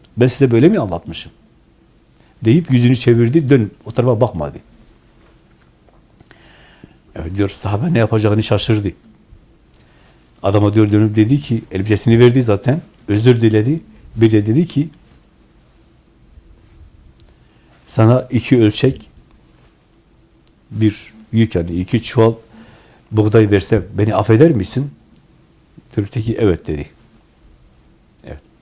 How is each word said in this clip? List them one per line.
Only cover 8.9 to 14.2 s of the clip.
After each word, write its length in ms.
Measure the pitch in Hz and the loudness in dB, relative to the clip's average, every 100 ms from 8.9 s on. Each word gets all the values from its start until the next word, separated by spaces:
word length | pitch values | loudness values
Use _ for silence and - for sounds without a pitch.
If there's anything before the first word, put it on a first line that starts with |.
| - _ _ _ - _ _ _ _ _ _ _ _ _ _ | -10 _ _ _ -20 _ _ _ _ _ _ _ _ _ _
Adama 300 | 98 104 104 | -2 0 2
diyor, 180 | 107 107 | 2 2
dönüp 240 | 104 110 107 | 2 2 2
dedi 240 | 107 143 | 0 0
ki, 240 | - 113 - | -2 -8 -6
elbisesini 480 | 95 107 104 - 113 | -6 -4 -2 2 4
verdi 240 | 123 127 | 4 4
zaten, 380 | 113 101 - 156 - _ - | 0 -2 -2 -4 -6 _ -6
özür 340 | 104 120 120 | 0 2 2
diledi. 400 | 113 107 113 165 - - - | 2 0 0 -4 -8 -20 -12
Bir 160 | - | 0